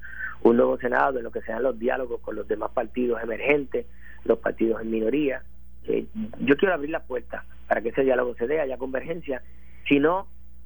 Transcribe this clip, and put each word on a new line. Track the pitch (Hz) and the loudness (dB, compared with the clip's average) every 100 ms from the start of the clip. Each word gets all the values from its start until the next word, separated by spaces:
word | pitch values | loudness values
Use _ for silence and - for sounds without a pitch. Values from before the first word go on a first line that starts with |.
| - - - - | -12 -10 -8 2
un | 117 120 | 6 8
nuevo | 127 131 | 6 2
Senado, | 127 123 143 131 | 2 4 4 2
en | |
lo | 117 | -4
que | 110 | -6
sean | 110 113 | -4 0
los | 131 117 | 0 0
diálogos | 117 131 127 117 | 0 0 -2 -6
con | - 107 | -6 -6
los | 101 | -2
demás | 107 110 | -2 0
partidos | - 113 - 123 113 | -2 -2 0 0 0
emergentes, | 117 107 117 147 135 123 120 - - - | -2 -2 2 2 2 -4 -4 -10 -10 -4
los | - 113 | 2 2
partidos | 110 104 113 107 | 2 2 2 2
en | 113 | 0
minoría. | 113 110 139 147 127 - - - - - | 0 2 2 0 -2 -6 -10 -10 -8 -2
Eh, | 113 113 220 220 - | -2 -2 -6 -6 -2
yo | 120 143 | 4 6
quiero | 196 | 6
abrir | 165 147 | 2 0
la | 165 | -4
puerta | - 127 - - - - - | -4 -6 -6 -8 -10 -12 -2
para | 113 | 0
que | 110 | 2
ese | 113 | 2
diálogo | 135 123 123 | 4 4 2
se | 117 120 | 0 0
dé, | 156 | 0
haya | 139 123 | 0 -4
convergencia. | 135 131 117 165 151 127 - - - - - | -4 -4 -4 -6 -6 -6 -6 -12 -12 -10 2
Si | 143 | 6
no, | 151 185 202 - - - | 6 2 -2 -10 -10 -10